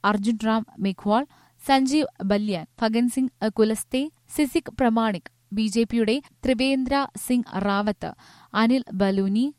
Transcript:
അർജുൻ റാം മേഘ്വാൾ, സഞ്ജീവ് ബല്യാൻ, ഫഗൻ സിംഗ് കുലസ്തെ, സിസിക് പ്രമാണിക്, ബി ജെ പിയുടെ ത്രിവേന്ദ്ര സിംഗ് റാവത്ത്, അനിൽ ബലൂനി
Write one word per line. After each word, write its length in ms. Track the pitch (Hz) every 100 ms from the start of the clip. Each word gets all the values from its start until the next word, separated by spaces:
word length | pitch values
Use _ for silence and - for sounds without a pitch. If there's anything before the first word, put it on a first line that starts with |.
അർജുൻ 340 | 202 208 202 226
റാം 220 | 220 220 220 -
മേഘ്വാൾ, 440 | 196 185 208 220 294 _ _ _
സഞ്ജീവ് 480 | - 269 269 302 285 _ 190
ബല്യാൻ, 400 | 202 214 180 160 -
ഫഗൻ 300 | 226 226 240
സിംഗ് 440 | 262 262 _ 214
കുലസ്തെ, 500 | 214 220 220 - 262 302 _ _
സിസിക് 440 | - 285 339 -
പ്രമാണിക്, 580 | - 240 226 226 185 - _ _
ബി 120 | 202 220
ജെ 160 | 220
പിയുടെ 320 | 233 233 214 254 - _
ത്രിവേന്ദ്ര 580 | 247 240 269 269 247 277 262 -
സിംഗ് 340 | - 247 233 190
റാവത്ത്, 520 | 196 196 208 202 160 - - - -
അനിൽ 300 | - 226 262 -
ബലൂനി 520 | 190 196 196 196 208 277